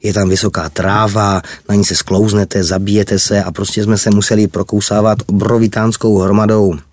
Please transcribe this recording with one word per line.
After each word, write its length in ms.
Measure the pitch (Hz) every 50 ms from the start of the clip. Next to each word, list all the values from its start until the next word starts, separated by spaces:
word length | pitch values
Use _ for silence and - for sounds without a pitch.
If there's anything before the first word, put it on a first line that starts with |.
| -
je 100 | 107 95
tam 160 | 104 98 92
vysoká 400 | 92 92 - 101 82 - 82 80
tráva, 720 | - - 90 95 101 107 110 110 101 110 104 101 98 92 - - - - _ -
na 60 | 101
ní 100 | 101 101
se 100 | - -
sklouznete, 680 | - - - 101 95 107 107 101 104 98 90 - 98 92
zabijete 540 | 85 95 92 98 98 101 107 101 - 107 95
se 260 | - - - 101 95
a 80 | 92 78
prostě 320 | - 101 - - 107 104
jsme 140 | 107 110 98
se 120 | - 113
museli 380 | 104 104 104 - 113 104 107 101
prokousávat 720 | - 92 101 - - 104 - - 104 104 107 110 107 - -
obrovitánskou 920 | - 95 101 - - 120 117 113 110 - 113 107 113 110 - - 110 107 98
hromadou 560 | 92 95 101 107 107 107 110 107 101 95 85 71 - _